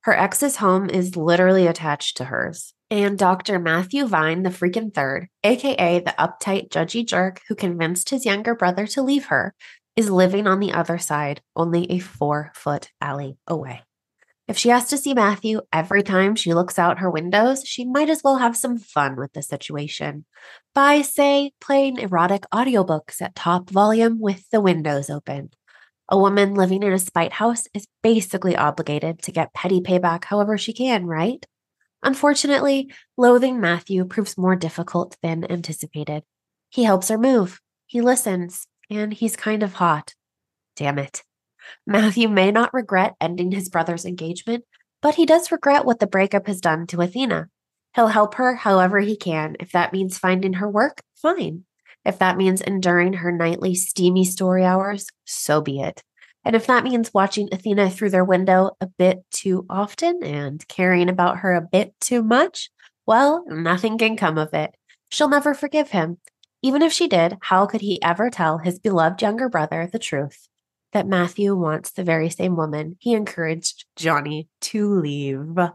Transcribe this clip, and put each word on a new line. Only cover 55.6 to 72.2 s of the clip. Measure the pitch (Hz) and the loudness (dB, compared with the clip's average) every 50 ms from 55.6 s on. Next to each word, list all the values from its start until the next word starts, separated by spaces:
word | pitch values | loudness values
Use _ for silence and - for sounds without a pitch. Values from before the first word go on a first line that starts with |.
be | 151 147 135 139 | 0 -2 -6 -4
it. | - - - - _ _ _ _ _ _ _ _ _ | -6 -6 -8 -12 _ _ _ _ _ _ _ _ _
And | - 226 | 0 0
if | 226 226 | 0 2
that | - 254 240 | 2 2 2
means | - 262 247 233 226 - _ | 2 0 -2 -2 -2 0 _
watching | 202 190 196 - 208 202 - | 0 0 2 0 -4 -4 -6
Athena | 190 185 - 220 202 208 202 185 | -6 -6 -2 0 2 2 2 2
through | 185 - 214 202 | 0 -2 -2 0
their | 185 185 185 | 2 2 4
window | 190 185 185 190 190 185 185 190 190 - _ | 4 2 2 4 4 4 4 4 2 -2 _
a | 190 | -10
bit | 185 _ - 180 185 185 185 _ _ | -10 _ 2 2 2 2 0 _ _
too | - - - 196 185 185 185 - | -12 -6 -2 -2 -2 -2 -2 -4
often | 185 190 208 202 - - 330 339 349 359 - | -4 -4 -4 -4 -4 -2 -2 -2 -2 -2 -6
and | - 147 147 143 139 143 156 - | -6 -6 -6 -6 -8 -10 -12 -14
caring | _ - - 185 185 180 175 175 180 | _ -2 0 2 4 4 4 4 2
about | 185 180 175 180 - 175 | 2 2 2 2 0 0
her | - 190 180 | 0 0 0
a | 170 | 0
bit | 165 170 - 185 202 190 _ _ | 0 2 0 0 0 0 _ _
too | - - 247 240 | -4 0 0 0
much, | 226 220 240 262 320 381 _ - - - _ _ _ _ _ _ _ | 2 4 4 4 4 2 _ -12 -16 -16 _ _ _ _ _ _ _
well, | - 220 233 277 285 311 339 349 | 4 4 6 6 4 2 0 -4
nothing | - 156 156 165 165 180 185 202 226 214 226 | -6 -6 -2 0 0 0 0 0 -2 0 0
can | 233 220 220 | 0 0 0
come | 214 202 165 160 160 | 0 0 0 0 0
of | 156 156 - | -2 -2 -2
it. | 156 151 - _ _ _ _ _ _ _ _ | -4 -4 -4 _ _ _ _ _ _ _ _
She'll | - - 302 277 | -2 0 2 4
never | 285 285 277 294 277 | 4 2 2 0 -2
forgive | - 294 285 - 302 294 - | -2 -6 -2 0 0 0 0
him. | - 185 160 165 175 _ _ _ _ _ _ _ _ _ | 0 -2 -2 -2 -6 _ _ _ _ _ _ _ _ _
Even | - 269 262 294 | -2 0 4 4
if | 320 320 | 2 2
she | 311 - 339 | 2 0 0
did, | 302 208 175 165 175 202 190 | 2 4 4 4 2 0 -4
how | - - 185 185 202 | -2 2 4 4 4
could | 202 - 220 | 2 0 -6
he | 202 202 185 - | -4 -4 -4 0
ever | - 170 170 175 220 247 | 0 0 0 0 -2 -4
tell | 233 - 170 156 156 165 | -2 0 0 0 0 0
his | 160 180 175 185 | -4 -4 -6 -2
beloved | _ 220 190 170 160 160 185 185 | _ 0 2 2 2 2 0 0
younger | 220 208 214 233 262 247 | -2 -2 -2 -2 -4 -2
brother | 247 220 - - 165 165 165 175 | 0 -2 -2 -2 -2 -6 -6 -6
the | - 233 | -6 -8
truth? | - - - 139 147 143 - _ _ _ _ _ _ _ _ _ _ _ | -8 -4 -4 -4 -6 -6 -10 _ _ _ _ _ _ _ _ _ _ _
That | - 208 185 | -4 -4 -2
Matthew | 190 190 180 175 175 - - 202 202 202 | 0 0 0 0 0 -2 -2 0 0 0
wants | 185 170 156 156 - - - | 0 0 -2 -2 -4 -6 -10
the | - - | -10 -6
very | 185 175 165 160 | -2 0 0 0